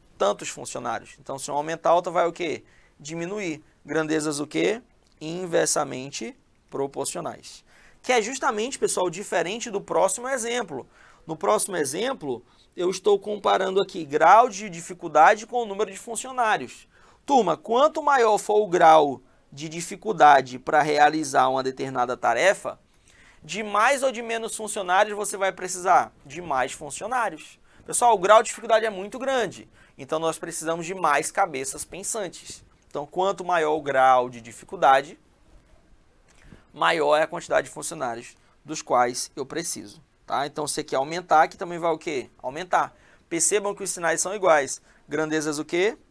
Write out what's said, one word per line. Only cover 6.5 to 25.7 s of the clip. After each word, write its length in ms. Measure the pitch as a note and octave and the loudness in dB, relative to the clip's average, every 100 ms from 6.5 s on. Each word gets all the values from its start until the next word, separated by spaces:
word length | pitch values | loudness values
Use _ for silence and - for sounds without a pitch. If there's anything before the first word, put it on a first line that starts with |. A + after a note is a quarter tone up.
| _ _ | _ _
proporcionais. 960 | C3+ C#3 C#3 C#3 F3+ D3+ A2 - - _ _ - _ | -6 -6 -6 -8 -6 -10 -12 -18 -20 _ _ -20 _
Que 140 | - | 0
é 80 | B3 | 0
justamente, 580 | G#3 C4 D4+ G#3+ A#3 C4+ | 0 -4 -4 -2 -4 -2
pessoal, 300 | G#3 - F3+ | -2 0 -2
diferente 600 | E3+ G3+ F#3 E3 A3+ A#3 | -4 -4 -2 -2 -6 -6
do 120 | G3 | -8
próximo 480 | - D#3+ F#3 F#3+ B3 | -2 2 2 0 -6
exemplo. 580 | C4+ A3+ A#3+ G3 C#3 G#2+ _ - _ - | -6 -4 -4 -6 -10 -14 _ -20 _ -12
No 100 | D#3+ | -6
próximo 400 | G3+ G#3 G#3 F3+ | 0 0 0 -2
exemplo, 680 | C#3 D#3 A#3+ B3 D3 A#2 - _ _ | -4 -2 -6 -6 -6 -8 -10 _ _
eu 160 | - F3 | -4 -4
estou 300 | F#3 - G3+ | 0 2 2
comparando 600 | - G#3 G3+ G3+ F#3+ F#3+ | 0 -4 2 2 2 0
aqui 240 | G3 F#3 D3+ | -2 -6 -4
grau 420 | D3 D#3+ G#3 B3 | 4 8 8 8
de 220 | F#3+ G#3+ | 2 -10
dificuldade 760 | E3+ E3 F3 E3+ D3+ E3 A3 A3+ | -12 -12 -12 0 6 6 6 -2
com 180 | B3 | -6
o 20 | A3+ | -6
número 260 | G3 G#3 | -4 -6
de 60 | F#3+ | -6
funcionários. 920 | - A3 B3+ B3+ A3+ G3 B2 - - _ _ _ - | -12 -10 -8 -2 0 0 -4 -14 -20 _ _ _ 0
Turma, 320 | C#4 F#3+ D#3 | 2 2 -2
quanto 440 | - A#3 D4+ D#4 | 0 2 2 2
maior 360 | D4 C#4 A3+ G#3 | 2 4 4 2
for 240 | - G#3+ | 2 0
o 60 | G#3+ | 2
grau 540 | F3 E3 D#3+ D3 B2+ _ _ _ | 6 8 8 6 -2 _ _ _
de 160 | C#3 D#3+ | -16 -12
dificuldade 920 | D#3+ E3+ G3 G#3+ F3+ D3 C#3 C3 B2 | -10 -10 -8 -6 6 8 8 4 -8
para 240 | - D#3 | 0 0
realizar 680 | D3+ D3 D3 D#3 D3 C#3 C3 | 2 4 4 4 -2 2 2
uma 140 | C3 | 2
determinada 520 | C3 C3 C3+ C3 B2 A#2+ | -4 -6 -8 -4 -2 -2
tarefa, 640 | A#2+ A#2 F3 G3+ - - _ _ _ _ - _ | 0 2 2 0 -4 -12 _ _ _ _ -20 _
de 180 | D#3 F3 | -14 -10
mais 420 | G#3+ G3+ A3+ C#4+ | -4 0 2 2
ou 80 | C4 | -2
de 100 | A3+ | -4
menos 340 | A#3 A3+ A3+ - | -6 -6 -6 -8
funcionários 600 | G#3+ G#3+ F3+ F#3 G#3+ G#3 | -8 -8 0 2 2 0
você 200 | G3+ G3+ | -6 -2
vai 160 | F#3+ | -4
precisar? 640 | F3+ F#3 | -4 -8